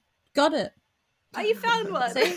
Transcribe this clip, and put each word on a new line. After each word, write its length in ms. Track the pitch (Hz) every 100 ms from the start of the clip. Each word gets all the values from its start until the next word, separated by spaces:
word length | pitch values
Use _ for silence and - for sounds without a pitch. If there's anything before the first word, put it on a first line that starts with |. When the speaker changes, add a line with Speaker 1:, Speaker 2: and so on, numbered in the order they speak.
| _ _ _
Speaker 1:
Got 180 | - 302
it. 220 | 294 - - _ _ _ _ _
Speaker 2:
Oh, 60 | -
you 140 | 415
found 360 | 440 466 453 403
one. 200 | 330 247
Speaker 1:
See? 240 | - 359